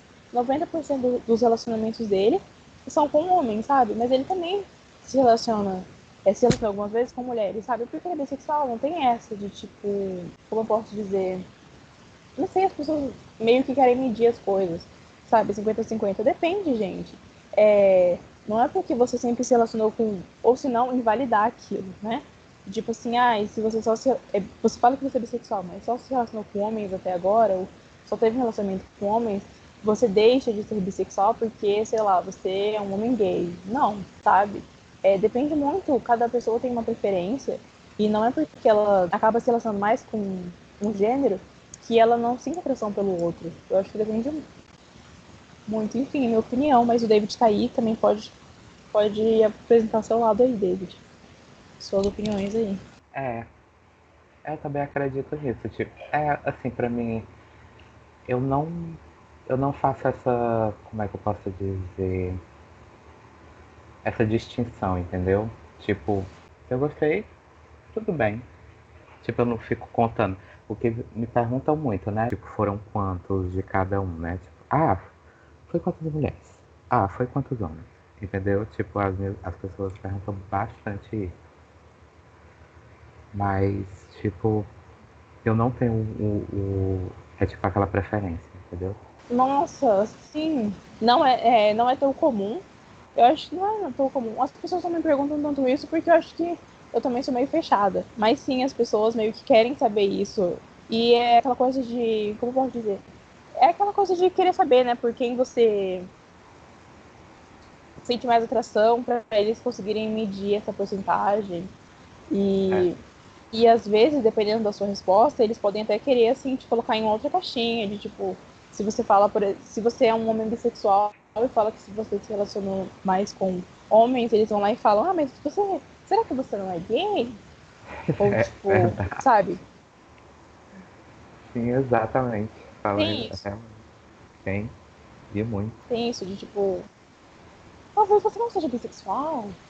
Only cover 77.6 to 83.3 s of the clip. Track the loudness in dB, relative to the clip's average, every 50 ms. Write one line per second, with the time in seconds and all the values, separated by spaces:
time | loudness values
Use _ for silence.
77.6 | -6 -8 -8 -12 -16 -20 _ _ _ _ _ -14 -10 -8 -6 -4 0 0 0 0
78.6 | -2 -4 -6 -8 -8 -4 -2 -2 -2 -2 -2 -4 -6 -6 -8 -8 -10 -12 -10 -10
79.6 | -12 -12 -8 -8 -8 -8 -8 -10 -10 -10 -10 -8 -8 -10 -10 -10 -8 -6 -4 -4
80.6 | -4 -6 -10 -12 -10 -10 -10 -10 -10 -10 -8 -8 -8 -8 -10 -14 -20 -20 -20 -20
81.6 | -20 -20 _ _ -20 -20 -20 _ -20 -20 _ -20 _ _ -20 -20 -20 -20 -20 -20
82.6 | -20 -20 -20 -20 -20 -20 -20 -20 -20 -20 -20 -20 -20 -12